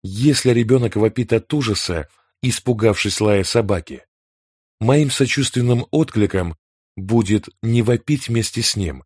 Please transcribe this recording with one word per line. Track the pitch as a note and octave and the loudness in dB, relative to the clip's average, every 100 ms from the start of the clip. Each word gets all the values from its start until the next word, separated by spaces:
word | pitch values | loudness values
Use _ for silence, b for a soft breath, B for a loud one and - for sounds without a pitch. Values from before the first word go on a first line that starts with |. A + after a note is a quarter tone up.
Если | G2 G2+ C#3+ C#3 B2+ | -10 0 2 4 2
ребенок | A#2+ A2+ C3 A#2 | 2 4 2 2
вопит | G#2 A2 - A#2 | 0 0 0 0
от | A2+ - | -2 0
ужаса, | D3+ A#2 G2+ - E2+ D2 _ _ _ | -4 -2 -4 -4 -6 -8 _ _ _
испугавшись | B2+ - - A2+ A2 G2+ G#2 - | -4 -4 -2 2 2 2 -2 0
лая | G#2+ G2+ | 2 2
собаки, | F#2 A#2 G2+ F#2 - C2 _ _ _ _ _ _ _ _ | 2 0 0 -4 -6 -18 _ _ _ _ _ _ _ _
моим | A2+ C#3+ C#3+ | 2 2 2
сочувственным | - C3 - C3 B2+ B2 A#2+ - | 0 0 0 -2 0 0 0 0
откликом – | D3 D#3 - G2+ F#2+ E2+ D#2+ _ _ _ - | -2 0 0 0 0 -4 -10 _ _ _ -14
будет | G2 A#2 G#2 G#2+ - _ | 0 0 2 0 -2 _
не | A2+ A#2+ | 0 2
вопить | A2+ A#2+ - D3 - | 2 0 0 -4 -2
вместе | A#2 G#2+ - | -4 -2 -4
с | A#2 G#2 | -4 -2
ним | F2 C2+ | -6 -8